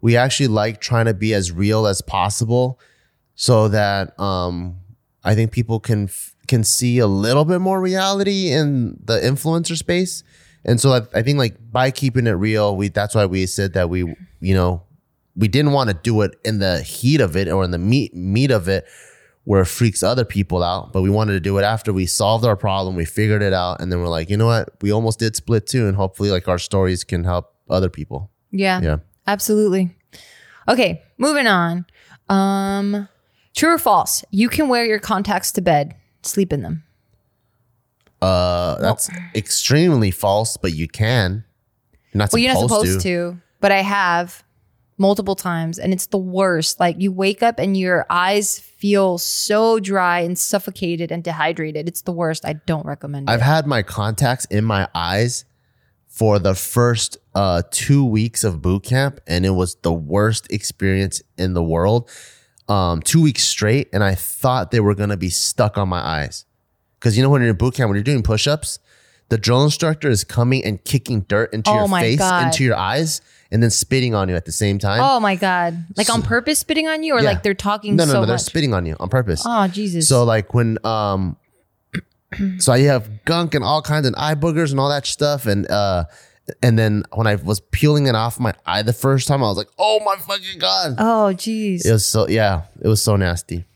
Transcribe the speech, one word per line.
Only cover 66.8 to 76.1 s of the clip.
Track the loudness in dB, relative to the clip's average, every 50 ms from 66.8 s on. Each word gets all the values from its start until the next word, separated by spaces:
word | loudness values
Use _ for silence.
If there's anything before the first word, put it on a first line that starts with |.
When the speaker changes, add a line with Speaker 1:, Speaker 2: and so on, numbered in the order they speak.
| _ _ _ _
Speaker 1:
'Cause, | -2 0 2
you | 4 4
know, | 4
when | 4 4
you're | 4 2 2
in |
boot | 2 0 -2 0
camp, | 0 -2 0
when | 0
you're | -2 0
doing | 0 -2 0 0
push-ups, | 0 0 0 0 -2 -2 -2 -4 -10 -12 -12 _ _ _ _ _ _ _ _ _ _
the | -2 0
drill | 2 2 2 4 4
instructor | 2 2 0 -2 -2 -2 0 0 0
is | 0 0 0
coming | _ 0 0 2 2 2 0 0
and | -4 -6 -6 _
kicking | -2 -2 -2 -2 0 -4 -4 -2
dirt | _ 0 0 0 0 -2
into | -2 0 2
Speaker 2:
Oh | 2
Speaker 1:
your | 2 2 2
Speaker 2:
my | 2 2 2
Speaker 1:
face, | 2 2 2
Speaker 2:
God. | 2 2 2 2 2
Speaker 1:
into | 0 0 2 2
your | 2 2
eyes, | 0 0 -2 0 -2 -2 -2 -4 -6 _ _ _ _ _ _
and | 0 2 2
then | 2
spitting | 2 0 -2 0 0 0 0 0 0
on | 0 0 0
you | -2
at | -4 -4
the | -6 -6
same | -2 0 0 0 0
time. | 0 0 0 2 2
Speaker 2:
Oh | 2 2 2
my | 2 0 -2
God. | 0 0 0 0 0 0 -2 -4 -6 -10 -10 -4
Like, | -4 -2 0